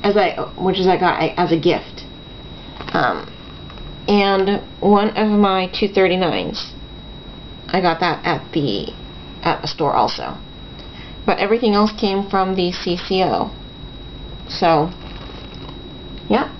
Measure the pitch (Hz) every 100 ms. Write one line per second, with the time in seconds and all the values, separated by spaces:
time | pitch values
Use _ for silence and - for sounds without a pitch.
0 | 202 202 180 - - - 185 185 185 175
1 | 180 - 156 - 175 165 175 131 - -
2 | - - - - - - - - - -
3 | 123 85 - - - - - - - -
4 | - 202 196 196 190 202 - - 196 202
5 | 214 214 214 208 202 190 185 - 208 196
6 | 190 180 175 101 90 - - - - -
7 | - - - - - - - 180 180 165
8 | 180 156 170 147 - 170 143 98 - -
9 | - - - - - - 143 - 147 -
10 | 113 - 62 - - - - - - -
11 | - - - 190 196 226 233 202 214 214
12 | 208 196 196 196 190 190 175 180 - 175
13 | - 185 180 95 - - - - - -
14 | - - - - - - 180 160 160 -
15 | - - - - - - - - - -
16 | - - - 220 294 -